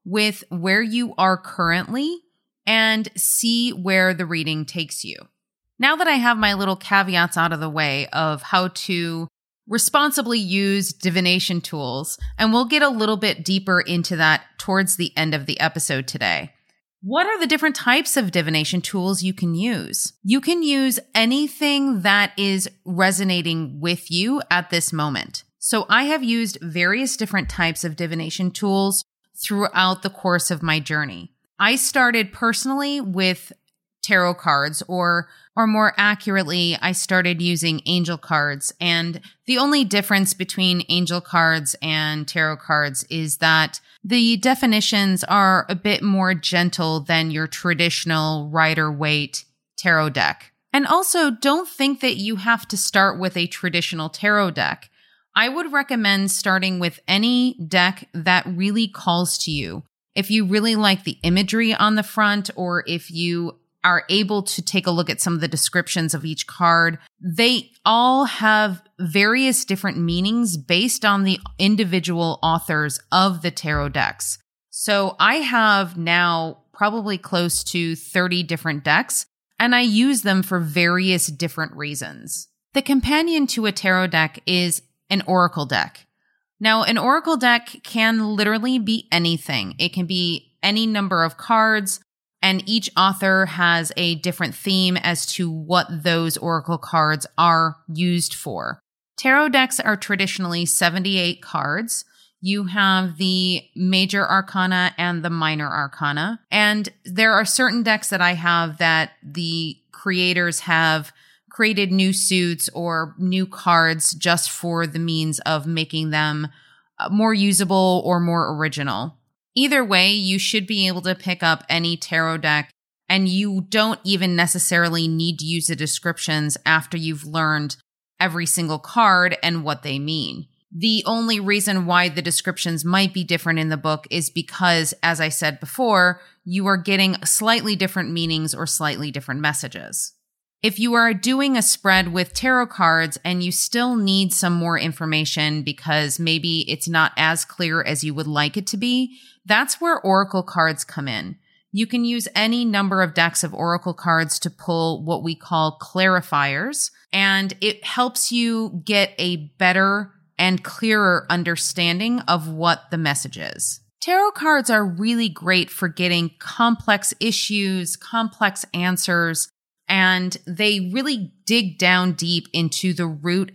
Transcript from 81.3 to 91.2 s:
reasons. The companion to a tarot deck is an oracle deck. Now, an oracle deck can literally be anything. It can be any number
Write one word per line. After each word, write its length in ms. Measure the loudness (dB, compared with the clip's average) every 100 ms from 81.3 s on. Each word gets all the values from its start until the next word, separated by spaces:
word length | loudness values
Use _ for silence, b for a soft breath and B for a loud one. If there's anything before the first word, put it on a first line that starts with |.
| -4 -6 -6 -8
reasons. 720 | -8 -10 -10 -10 -12 -12 -12 -12 _ _
The 80 | -2
companion 640 | 2 2 2 2 2 2 0
to 160 | 0
a 80 | -2
tarot 360 | 0 0 2 2
deck 320 | 0 0 -2
is 380 | -2 0 0 -2 -8 _ -4
an 140 | -2 2
oracle 380 | 2 2 0
deck. 420 | -2 -2 -2 -6 _ _ _ _ _ -2
Now, 220 | 2 2
an 160 | 2 2
oracle 400 | 2 2 2 2
deck 380 | 4 2 0 -18
can 540 | -8 0 2 2 0 0
literally 420 | 0 0 0 0
be 300 | 0 -2 0
anything. 640 | 0 2 0 -2 -4 -4 -4
It 160 | -4
can 100 | -2
be 480 | -2 -2 -2 -4 -8 _
any 240 | -2 0 0
number 380 | -2 0 0